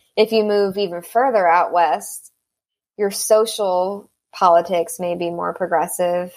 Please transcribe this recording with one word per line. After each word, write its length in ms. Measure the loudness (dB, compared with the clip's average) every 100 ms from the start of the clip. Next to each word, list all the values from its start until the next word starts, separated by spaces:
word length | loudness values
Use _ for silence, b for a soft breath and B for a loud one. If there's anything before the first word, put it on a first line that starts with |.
| b -2
if 160 | 0
you 120 | 2
move 320 | 0 0 0 -2
even 240 | -6 -6
further 460 | -4 0 2 2 4
out 260 | 4 2
west, 580 | 2 2 0 -6 -16 -18 _ _ _ _ _ _ -4
your 120 | -4
social 1000 | -4 2 2 2 -2 -2 0 -2 -6 -14 _ _ 0
politics 640 | 4 4 4 -2 -2 -6
may 140 | -6
be 160 | -4 -4
more 240 | -4 -6
progressive, 760 | -4 -2 -2 -2 -2 -2 -2 -6